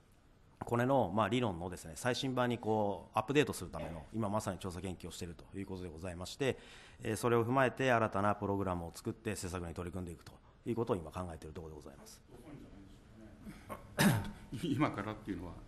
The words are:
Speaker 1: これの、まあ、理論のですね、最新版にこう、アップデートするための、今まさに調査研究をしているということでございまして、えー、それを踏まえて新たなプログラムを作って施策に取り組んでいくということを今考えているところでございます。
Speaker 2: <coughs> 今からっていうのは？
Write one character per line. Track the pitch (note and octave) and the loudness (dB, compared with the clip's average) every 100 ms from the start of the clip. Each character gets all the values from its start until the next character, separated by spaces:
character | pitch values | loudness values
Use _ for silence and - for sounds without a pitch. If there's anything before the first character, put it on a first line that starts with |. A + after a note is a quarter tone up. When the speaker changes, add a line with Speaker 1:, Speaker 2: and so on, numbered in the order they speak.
| _ - - - - - - | _ -20 -20 -20 -20 -12 -2
Speaker 1:
こ | A#2 | 2
れ | B2 | 6
の、 | C#3 F#2+ | 6 6
ま | G2+ G2+ | 4 4
あ、 | |
理 | B2 | 4
論 | A#2+ E2+ | 2 0
の | F2+ | -4
で | F2+ | -6
す | E2 | -10
ね、 | D2+ | -4
最 | B2 A#2+ | -2 0
新 | C3+ | 0
版 | B2+ B2 | 2 2
に | A#2 | 2
こ | G#2+ A2 G2+ F#2 G#2 | 2 4 4 0 -2
う、 | A2 | -2
ア | |
ッ | - | 4
プ | |
デ | C#3+ | 4
ー | C3 | 4
ト | |
す | - | 0
る | F2 | -4
た | D#2+ | -6
め | D#2+ | -6
の、 | E2 D2 | -8 -6
今 | A2 G#2 | -2 0
ま | G#2+ | 0
さ | G#2+ | 0
に | F2 | -4
調 | F#2+ | -6
査 | F2 | -6
研 | F#2 F2 | -6 -6
究 | F2 | -10
を | |
し | - | -8
て | F2 | -10
い | |
る | E2 | -10
と | - F#2+ | -12 -10
い | |
う | F#2+ | -8
こ | F#2 | -6
と | |
で | F2+ | -8
ご | D#2 | -8
ざ | F2+ | -8
い | F2 | -8
ま | F2+ | -8
し | - | 0
て、 | C3+ - - - - - | 0 0 -8 -20 -20 -8
え | A2+ | -2
ー、 | G#2+ | 0
そ | B2 | 4
れ | A#2 | 4
を | A2+ | 4
踏 | |
ま | C3+ B2+ | 4 4
え | |
て | - C3 | 4 4
新 | A#2 A2 | 6 4
た | F#2+ | 4
な | G#2 G2+ | 2 2
プ | G2 | 0
ロ | G2+ | 0
グ | |
ラ | F#2+ | 0
ム | F2 E2+ | 0 -4
を | - | -6
作 | - | -6
っ | |
て | - A2 G2 | -4 -6 -4
施 | F2+ | -4
策 | F2+ E2+ | -4 -6
に | |
取 | D#2+ F2 | -6 -6
り | |
組 | F2+ | -6
ん | F2 | -8
で | |
い | E2 | -10
く | |
と | - - - - - | -16 -20 -20 -12 -4
い | |
う | A2+ | -2
こ | A#2 | 0
と | |
を | G#2 | 0
今 | D#2 | -2
考 | F#2 F2+ | -6 -6
え | D#2 | -8
て | |
い | D#2 | -10
る | |
と | D2+ | -10
こ | D#2+ | -10
ろ | D2+ | -12
で | |
ご | C#2+ | -14
ざ | |
い | C#2+ | -16
ま | - | -18
す。 | - - - - - - - - - - A2 - - - - - - - - G3+ A2+ G2+ - - | -20 -20 -20 -16 -16 -16 -18 -20 -20 -20 -20 -20 -16 -14 -14 -12 -12 -8 6 8 8 0 -8 -8
Speaker 2:
<coughs> | B2+ | -4
今 | E3 B2 C#3 | 0 4 4
か | - | 2
ら | G2+ | -4
っ | G#2 | -6
て | - | -4
い | |
う | F2 | -6
の | F2 | -6
は？ | E2 | -10